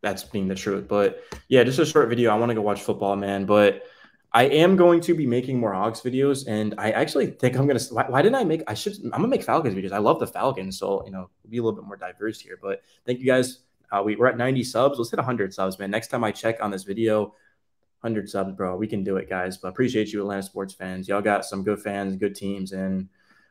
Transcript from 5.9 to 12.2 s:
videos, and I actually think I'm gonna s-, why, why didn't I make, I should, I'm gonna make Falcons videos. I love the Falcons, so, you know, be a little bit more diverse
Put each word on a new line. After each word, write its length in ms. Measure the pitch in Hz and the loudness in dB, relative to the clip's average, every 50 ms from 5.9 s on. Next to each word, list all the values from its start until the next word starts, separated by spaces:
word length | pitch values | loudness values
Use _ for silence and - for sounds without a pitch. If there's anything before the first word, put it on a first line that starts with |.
| 113 - | -4 -4
videos, 460 | - 127 120 131 135 139 139 123 - - | -8 -4 -2 0 2 2 0 -2 -2 -4
and 260 | 110 107 107 107 104 - | -2 -2 -2 -2 -4 -2
I 120 | 101 107 | -2 0
actually 360 | 110 113 143 156 - 285 240 | 2 2 0 0 0 0 0
think 300 | - - - - 127 123 | 0 -2 0 0 2 2
I'm 100 | 131 139 | 4 2
gonna 80 | 143 139 | 2 2
s-, 180 | 120 - - 113 | 0 -2 -4 -2
why, 120 | 113 127 - | -2 -2 2
why 120 | 120 135 151 | 2 4 4
didn't 140 | 208 247 | 4 4
I 80 | 269 240 | 2 0
make, 180 | 170 156 165 156 | 0 -2 -2 -2
I 80 | - 110 | -6 -8
should, 200 | - - 214 196 - - | -6 -6 -8 -8 -8 -10
I'm 60 | 120 | -8
gonna 180 | - - 180 240 | -2 -2 0 0
make 140 | 269 214 - | 0 -2 0
Falcons 320 | - 113 156 156 127 95 | 2 0 2 2 0 -2
videos. 180 | 95 92 98 98 | -2 -6 -4 -4
I 60 | 101 | 2
love 200 | 104 120 160 160 | 4 4 4 2
the 80 | 127 | 0
Falcons, 520 | - - 90 104 135 131 - 95 95 - - | -6 -4 -2 -2 -2 -2 -2 -6 -8 -8 -6
so, 260 | 98 98 98 95 - | -4 -2 -2 -2 -4
you 80 | 98 95 | -8 -12
know, 180 | 95 92 90 _ _ _ 107 | -14 -14 -16 _ _ _ -10
be 100 | 110 120 | -8 -2
a 40 | 117 | -2
little 180 | 113 107 107 | -2 -2 -4
bit 60 | 104 | -10
more 100 | 104 101 | -16 -16
diverse 440 | 95 - 90 90 _ | -12 -12 -14 -12 _